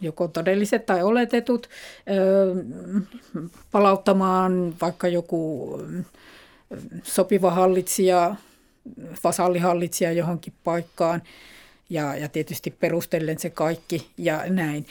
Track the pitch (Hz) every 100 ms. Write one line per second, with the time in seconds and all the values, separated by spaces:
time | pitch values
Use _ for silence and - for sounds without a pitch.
0 | 165 156 175 165 170 196 208 247 - 185
1 | 190 240 233 240 240 240 - - - -
2 | - 196 190 196 190 185 120 175 180 196
3 | 185 240 - 160 165 - - 208 202 196
4 | 202 190 190 185 185 180 175 165 170 170
5 | 180 175 170 170 156 135 - 147 156 175
6 | - - - - - _ - - - 170
7 | - - 185 196 185 175 185 185 180 -
8 | 185 180 175 202 - _ _ _ - -
9 | 165 - 170 170 180 180 180 175 170 -
10 | 170 170 165 170 - - 170 170 170 -
11 | 165 170 - - - - - _ - 165
12 | 147 139 147 160 151 139 156 - 165 170
13 | - 165 160 160 165 - 160 165 - 170
14 | - - 165 156 175 185 156 147 -